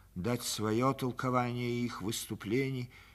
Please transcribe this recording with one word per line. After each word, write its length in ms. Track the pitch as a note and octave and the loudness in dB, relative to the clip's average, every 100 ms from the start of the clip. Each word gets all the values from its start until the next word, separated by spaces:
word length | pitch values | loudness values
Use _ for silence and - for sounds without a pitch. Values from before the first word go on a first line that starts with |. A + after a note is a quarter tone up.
| - | -12
дать 300 | F#2 G2 A#2+ | -4 0 0
свое 500 | - - G#2+ A2 C3 | -2 0 2 4 4
толкование 880 | C3 B2+ A#2 C3 B2+ A#2+ A#2+ A#2+ A#2+ | 4 -2 -2 0 2 2 -2 -2 0
их 220 | A#2+ - | -2 -2
выступлений, 880 | F#2 A2+ - G#2 G2 A#2+ C3+ C3 B2 - - | -4 -4 -6 -6 0 0 0 -2 -6 -12 -20